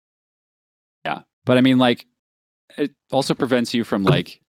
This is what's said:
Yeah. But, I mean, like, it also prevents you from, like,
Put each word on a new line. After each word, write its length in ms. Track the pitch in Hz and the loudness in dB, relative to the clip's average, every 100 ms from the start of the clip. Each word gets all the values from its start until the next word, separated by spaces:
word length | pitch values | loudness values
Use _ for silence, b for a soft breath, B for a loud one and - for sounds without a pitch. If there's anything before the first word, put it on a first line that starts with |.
| _ _ _ _ _ _ _ _ _ _ 78 | _ _ _ _ _ _ _ _ _ _ -10
Yeah. 160 | 71 - _ - | -10 -12 _ 0
But, 120 | 127 | 2
I 40 | |
mean, 160 | 131 127 | 4 4
like, 280 | 127 123 - _ _ _ _ _ _ - | 2 0 -6 _ _ _ _ _ _ -8
it 140 | 147 _ - | -8 _ -6
also 220 | 135 135 | -4 -2
prevents 400 | 160 131 123 117 | -2 -2 -2 -2
you 120 | 120 110 | -4 -4
from, 180 | 110 | -2
like, 380 | 98 90 90 - _ | 0 0 -2 -14 _